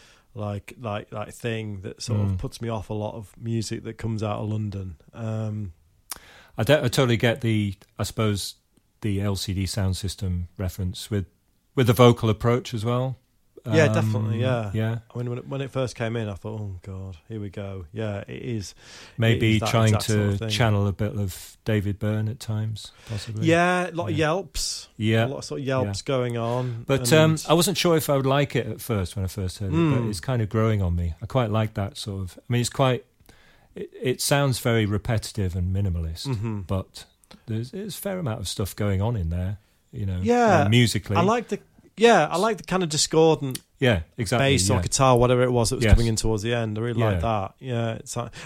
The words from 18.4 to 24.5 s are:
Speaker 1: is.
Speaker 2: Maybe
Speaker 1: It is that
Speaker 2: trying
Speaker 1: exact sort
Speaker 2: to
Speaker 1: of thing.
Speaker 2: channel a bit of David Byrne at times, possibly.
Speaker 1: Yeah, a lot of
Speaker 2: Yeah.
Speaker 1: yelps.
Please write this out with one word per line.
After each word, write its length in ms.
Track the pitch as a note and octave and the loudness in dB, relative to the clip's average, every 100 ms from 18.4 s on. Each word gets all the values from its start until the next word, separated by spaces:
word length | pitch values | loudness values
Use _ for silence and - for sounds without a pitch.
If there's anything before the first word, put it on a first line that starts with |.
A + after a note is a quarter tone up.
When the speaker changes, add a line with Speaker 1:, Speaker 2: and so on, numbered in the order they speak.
Speaker 1:
is. 320 | C3 A2+ F#2+ - - - - - | -6 -6 -8 -14 -20 -20 -10 2
Speaker 2:
Maybe 360 | A2+ A2 A2+ | 4 4 4
Speaker 1:
It 20 | A2 | 4
is 40 | |
that 80 | G#2+ | 4
Speaker 2:
trying 160 | A2+ A2 G#2+ | 4 4 4
Speaker 1:
exact 80 | |
sort 160 | - G#2+ | 2 2
Speaker 2:
to 80 | G2+ | 2
Speaker 1:
of 60 | G2+ | 0
thing. 100 | A2+ | -2
Speaker 2:
channel 360 | G#2+ A#2 G2+ G2+ | 2 2 4 0
a 40 | |
bit 240 | F#2 G#2 G#2 | 0 -4 -2
of 400 | G2 - - - - | -6 -6 -16 -8 -2
David 320 | G#2+ G2+ G2 | 0 0 -2
Byrne 300 | G#2 G#2+ G#2+ | -2 -2 -2
at 100 | - | -6
times, 520 | - G#2+ A2 G#2+ - - - | -6 -4 -4 -8 -12 -18 -10
possibly. 380 | G#2+ - G#2+ D#3+ | -10 -8 -2 2
Speaker 1:
Yeah, 420 | E3 F3 F3+ F3+ | 4 4 0 -2
a 20 | |
lot 200 | D#3+ F3 | -4 -4
of 0 | |
Speaker 2:
Yeah. 60 | D#3 D3+ | 0 0
Speaker 1:
yelps. 600 | F3+ F#3+ | -2 -4